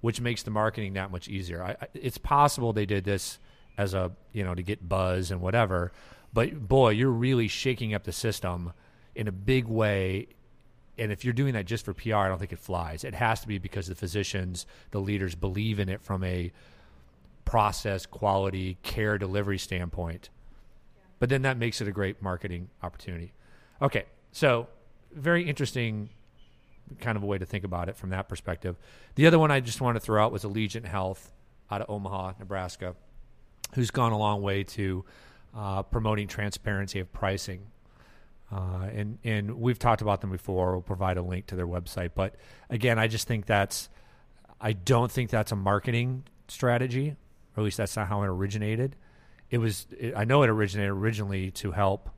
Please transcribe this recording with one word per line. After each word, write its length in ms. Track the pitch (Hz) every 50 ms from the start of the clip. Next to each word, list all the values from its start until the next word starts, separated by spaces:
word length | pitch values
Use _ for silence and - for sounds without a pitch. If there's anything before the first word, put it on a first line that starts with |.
which 200 | - 117 113 -
makes 220 | 120 120 120 107 -
the 80 | -
marketing 440 | 107 107 107 110 107 - 107 98 95
that 160 | 95 95 98 92
much 160 | 87 - -
easier. 340 | 104 95 92 85 87 82 90
I, 80 | 92 - -
I, 60 | - - -
it's 240 | - - 131 113 -
possible 540 | - - 147 143 143 147 - - 120 117 110
they 140 | 107 104
did 180 | 92 104 98 92
this 340 | 101 101 95 - - - - - - - - - - - -
as 160 | 101 95 92
a, 160 | 95 92 90 92 - - - -
you 100 | 110 98
know, 80 | 92 87
to 80 | 90 87
get 240 | 92 104 - - 85
buzz 420 | 95 95 92 92 90 92 92 85
and 100 | 95 90
whatever, 520 | 87 90 98 120 117 95 92 90 87 90 - - - - - - - - -
but 340 | 120 117 160 160 156 117 92
boy, 220 | 131 135 131 113
you're 180 | 107 110 127 135
really 360 | 123 113 120 127 135 120 113 101
shaking 460 | - - - 135 131 104 120 110 107
up 80 | 101 -
the 60 | - -
system 600 | - - 117 104 - - 92 90 87 87 85 87 - - - _ - - - -
in 140 | - 107 104
a 40 | 92
big 340 | 92 98 107 131 131 123
way. 600 | 113 110 110 110 104 101 98 95 95 95 98 - - - - - - - - - - - - - - - -
And 140 | 117 107 104
if 120 | - -
you're 80 | 123 120
doing 180 | 120 139 139 127
that 120 | 110 98
just 180 | 87 113 113 -
for 100 | - 92
P 160 | - - 110 110
R, 140 | 104 98
I 20 | 95
don't 100 | 95 90
think 140 | 95 92 -
it 60 | 85
flies. 440 | - - 95 87 85 82 80 82 -
It 100 | 135 101
has 260 | - 123 113 113 113 -
to 60 | 113
be 100 | 104 98
because 280 | 90 98 - 101 92
the 80 | 90 90
physicians, 720 | - - 90 80 104 98 - - 98 92 90 90 82 - - - - - -
the 100 | - 107
leaders 340 | 98 98 104 98 95 92 85
believe 440 | 85 90 98 92 101 107 113 110 101
in 100 | 101 92
it 140 | 92 - -
from 200 | - 98 92 95
a 280 | 90 90 90 87 85 - - - - - - - - - - - - _ _ - - - - -
process, 600 | - - 117 104 104 98 - - 107 98 95 -
quality, 720 | - - - - 101 98 98 95 98 92 95 92 95 90 - -
care 360 | - - - 107 107 107 101
delivery 400 | 98 92 92 101 101 101 98 92
standpoint. 720 | - - 95 90 90 85 - - 87 82 82 90 - - - - - - - - - - - - - - - - _ - - -
But 80 | - 127
then 140 | 135 135 131
that 140 | 135 131
makes 240 | 120 117 120 107 -
it 60 | 117 101
a 40 | 98
great 280 | 98 101 95 104 -
marketing 480 | 98 95 90 87 - 101 90 87 90 - - - -
opportunity. 500 | 90 - - - - 90 85 85 87 - - - - - - - _ - -
Okay, 240 | 139 139 - - 98 - - - _ - -
so 340 | - - 143 123 117 117 - - - - - - - - - -
very 360 | 160 131 160 175 170 175 165
interesting 640 | 147 - 143 120 - 127 120 113 110 107 104 107 - - - - _ - - - - _ _ _ - - - - 135 -
kind 160 | - 123 110
of 60 | 104 101
a 40 |
way 120 | 101 101 95
to 80 | 92
think 180 | - - 104 90
about 240 | 98 90 87 87 87
it 80 | 101
from 140 | - - 92
that 180 | 92 95 98 -
perspective. 480 | 98 82 - - 90 - - 92 87 - - - - - - - -
The 120 | - 143
other 120 | 165 165 165
one 120 | 160 151
I 100 | 147 135
just 200 | 127 117 107 -
want 160 | 131 123 117
to 40 | 113
throw 220 | - - 110 107 107
out 80 | 113
was 140 | 113 101 -
Allegiant 400 | 107 101 110 110 101 - 113 113
Health 480 | 90 80 101 95 92 95 - - - - - - - - - - _
out 100 | 104 101
of 80 | 110 -
Omaha, 440 | 104 104 98 95 98 95 92 92 92 -
Nebraska, 560 | 110 92 101 95 92 90 - - 95 90 92 - - - - - - - - - - - - - - - -
who's 160 | - 123 110
gone 220 | - 139 123 117 113
a 60 | 107
long 240 | 107 104 104 101 101
way 220 | 101 98 98 98
to, 400 | - - - 101 95 95 90 92 - - - - - - - - - -
uh, 260 | 110 104 98 95 98 98
promoting 440 | - - 120 110 110 107 104 104 95
transparency 720 | - - 104 104 98 - - 110 101 98 98 95 - 98
of 120 | 92 - -
pricing. 500 | - - 98 98 95 - - 92 90 101 107 - - - - - - - - - - - - - - - -
Uh, 380 | - 95 92 92 92 92 92 98 117
and, 260 | 110 104 104 117 113 -
and 340 | 117 110 104 104 101 113 -
we've 200 | 117 123 123 -
talked 240 | - 123 113 - 110
about 180 | 107 101 95
them 100 | - 98
before. 420 | 92 90 - - 95 92 92 90 92
We'll 100 | 92 87
provide 340 | - 98 90 95 92 92
a 60 | 90 87
link 240 | 90 92 92 -
to 100 | - -
their 100 | 92 90 85
website. 420 | 87 90 87 - - - 90 85 -
But 200 | - 95 98 - - - - - - - -
again, 300 | 123 117 104 127 117 113
I 80 | 110
just 200 | 113 110 110 -
think 200 | - 120 110 98
that's, 420 | - 113 101 98 95 - - - - - - - - - - - - - - - - - -
I 120 | - 110 110
don't 360 | 95 87 107 131 120 120 120
think 200 | - - 123 113
that's 220 | - 110 107 - 113
a 40 |
marketing 680 | 101 95 98 101 101 - - 120 117 120 127 131 131 139 - _ - - -
strategy, 680 | - - - 123 120 120 123 131 120 131 139 151 147 - - - - - - - _
or 40 | -
at 40 | 107
least 140 | 104 - -
that's 180 | 107 92 -
not 120 | 110 104 90
how 140 | 107 101 101
it 40 |
originated. 680 | 98 92 90 98 98 98 107 104 104 110 113 127 139 139 - - - - - - - - - - -
It 80 | - 120
was, 280 | 113 113 101 - - - - -
it, 140 | 123 117 -
I 100 | - 104
know 180 | 113 135 147 143
it 80 | 117
originated 400 | 110 110 107 98 90 104 101 98
originally 600 | 101 95 101 110 113 104 107 98 98 95 95 95 -
to 180 | - - 101 90
help. 380 | 104 101 95 98 101 - - -